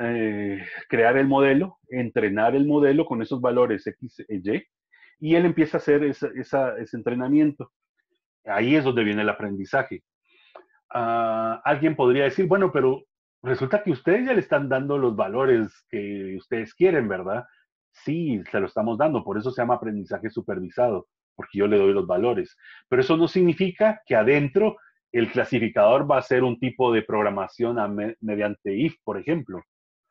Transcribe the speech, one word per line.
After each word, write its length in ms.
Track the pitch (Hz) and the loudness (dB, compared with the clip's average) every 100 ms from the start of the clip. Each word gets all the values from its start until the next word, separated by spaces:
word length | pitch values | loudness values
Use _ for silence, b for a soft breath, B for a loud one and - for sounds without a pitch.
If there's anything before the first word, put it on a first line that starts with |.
eh, 640 | 117 117 110 104 101 98 92 B - | -4 -2 -2 -2 -6 -6 -10 B -4
crear 300 | 120 117 131 | 2 4 4
el 100 | 139 | 4
modelo, 500 | 135 139 139 185 - _ | 4 4 4 0 -8 _
entrenar 640 | 127 120 120 107 101 117 135 | -6 -4 -2 0 2 2 2
el 100 | 143 | 2
modelo 380 | 147 143 143 | 4 4 4
con 160 | 165 117 | 0 -2
esos 180 | 113 131 | -4 -2
valores 480 | 123 123 123 101 - | 0 2 2 0 -6
X 380 | - 127 _ 104 | -12 -16 _ -10
e 100 | 101 | -8
Y, 260 | 95 143 - _ _ b b b | -4 -4 -6 _ _ b b b
y 160 | 156 | 0
él 100 | 170 | 2
empieza 320 | 175 160 156 160 | 2 2 0 0
a 40 | |
hacer 240 | - 147 | 2 2
esa, 240 | 147 135 135 | 2 -2 -6
esa, 440 | 127 - 139 131 110 | -8 -4 -2 -2 -4
ese 180 | 113 120 | -10 -6
entrenamiento. 760 | 110 123 127 147 151 143 135 _ _ _ _ _ _ _ - | -4 -4 0 4 2 0 -14 _ _ _ _ _ _ _ -4
Ahí 300 | 98 117 156 | 0 2 2
es 80 | |
donde 200 | 135 120 | 2 2
viene 160 | 107 104 | 0 0
el 80 | 107 | 0
aprendizaje. 760 | 101 107 98 95 135 135 92 _ _ _ b b b b b _ | -2 -6 -8 -4 -4 -4 -8 _ _ _ b b b b b _
Ah, 680 | 123 113 117 113 110 113 113 | -6 -2 -2 -2 -2 -4 -4
alguien 300 | 139 143 160 | -2 0 0
podría 300 | 151 127 131 | 2 2 4
decir, 220 | 139 139 180 | 2 0 0
"Bueno, 260 | 196 185 | 2 2
pero 320 | 147 131 135 _ _ _ _ | 2 2 0 _ _ _ _
resulta 360 | 123 127 135 208 | -4 -4 0 -2
que 120 | 196 | 0
ustedes 340 | 135 - 208 254 | -2 0 0 2
ya 60 | |
le 80 | 220 | -2
están 280 | - 147 139 | 0 -2 0
dando 300 | 131 139 143 | -2 -2 0
los 160 | 127 | 0
valores 680 | 107 98 117 135 117 104 _ _ | 0 -4 0 2 2 2 _ _
que 460 | 110 101 101 95 95 | -10 -8 -8 -8 -10
ustedes 380 | - 117 107 | -8 -8 -8
quieren, 320 | - 185 160 110 | 0 2 2 0
¿verdad?". 380 | 92 92 113 - b b _ _ | -4 -4 -6 -8 b b _ _
Sí, 500 | _ - 160 160 107 87 | _ -6 -4 -2 -4 -4
se 80 | 107 | -4
lo 80 | 95 | -2
estamos 300 | 110 110 110 | -2 -4 0
dando, 260 | 156 131 | 0 0
por 140 | - 104 | -4 -6
eso 140 | 120 | -6
se 100 | 123 | -4
llama 140 | 120 | -2
aprendizaje 560 | 131 113 104 90 - 107 | -2 -2 -8 -8 -8 -8
supervisado, 760 | - - 95 90 - 123 95 - _ _ - | -8 -8 -8 -8 -2 -2 -2 -8 _ _ -18
porque 220 | - 98 | -12 -2
yo 80 | 101 | 2
le 100 | 104 | 4
doy 160 | 98 | 4
los 140 | 98 90 | 2 0
valores. 500 | 90 120 110 85 _ B B - | 0 0 -2 -6 _ B B -4
Pero 140 | 127 | 0
eso 140 | 131 160 | 2 2
no 120 | 165 | 2
significa 720 | 185 175 160 190 - 214 214 - | 2 2 2 -2 2 0 0 -2
que 100 | 117 | 2
adentro 640 | 113 147 143 196 214 214 b b _ | 4 4 2 2 0 -2 b b _
el 180 | 120 110 | -2 0
clasificador 800 | 123 113 123 110 107 104 135 143 | 0 0 0 -2 4 4 4 4
va 80 | 135 | 0
a 40 | |
ser 200 | - 127 | 2 2
un 160 | 127 117 | 2 0
tipo 340 | 127 113 123 | -6 0 2
de 100 | 113 | 2
programación 760 | - 110 104 98 92 - 117 120 | 0 0 0 -2 -8 -4 -4 -2
a 100 | 104 | -4
me-, 280 | 101 104 113 | -4 -8 -8
mediante 540 | 110 104 104 104 104 | -6 -4 -4 -4 -6
if, 200 | 101 156 - | -2 -2 -4
por 140 | - 98 | -8 -8
ejemplo. 440 | 113 165 - 90 - _ _ _ _ | -4 -4 -4 -14 -16 _ _ _ _